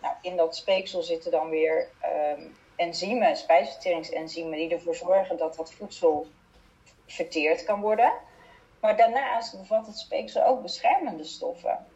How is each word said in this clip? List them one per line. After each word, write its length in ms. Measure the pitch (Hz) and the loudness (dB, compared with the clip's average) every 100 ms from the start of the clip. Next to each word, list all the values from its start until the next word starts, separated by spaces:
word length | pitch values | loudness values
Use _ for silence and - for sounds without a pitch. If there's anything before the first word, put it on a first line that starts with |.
Nou, 120 | - - | -6 -6
in 140 | 180 180 | -6 0
dat 200 | 165 - | 0 0
speeksel 460 | - 190 190 185 | 0 0 0 -6
zitten 280 | 170 165 175 | -4 -4 0
dan 180 | 170 160 | 0 0
weer, 400 | 160 156 160 175 - | 0 2 2 -2 -4
ehm, 400 | - 160 147 147 160 - _ - | -4 -2 -2 -4 -10 -20 _ -4
enzymen, 600 | 175 170 196 240 190 - | -4 -2 -4 2 2 2
spijsverteringsenzymen, 1200 | - 170 202 - 185 170 160 160 160 165 165 156 | 4 4 4 -4 -2 -2 -2 -8 -8 -8 -8 -4
die 120 | 165 | -4
ervoor 240 | 165 170 | -4 -4
zorgen 420 | 160 170 190 185 170 | -6 2 2 2 -2
dat 180 | 160 - | -4 -4
dat 160 | 160 | -12
voedsel 540 | - 208 - 170 151 156 _ _ _ _ _ _ _ _ | -12 -16 0 2 2 -2 _ _ _ _ _ _ _ _
verteerd 580 | - 165 160 151 170 | -8 -4 0 2 0
kan 160 | - 208 | 0 -2
worden. 320 | 208 214 254 466 - - - - _ _ | 2 4 4 4 -8 -20 -20 -20 _ _
Maar 160 | 220 214 | 0 6
daarnaast 600 | 226 240 269 233 226 196 | 4 4 0 -2 -4 -14
bevat 280 | 190 220 220 | -2 -2 -2
het 120 | - | -14
speeksel 460 | - - 214 - | -8 -6 -4 2
ook 180 | - 254 | 4 2
beschermende 600 | - - - 381 302 165 | -2 -2 2 2 0 -6
stoffen. 640 | 156 - 170 - - - - | -12 -8 -8 -6 -4 -4 -6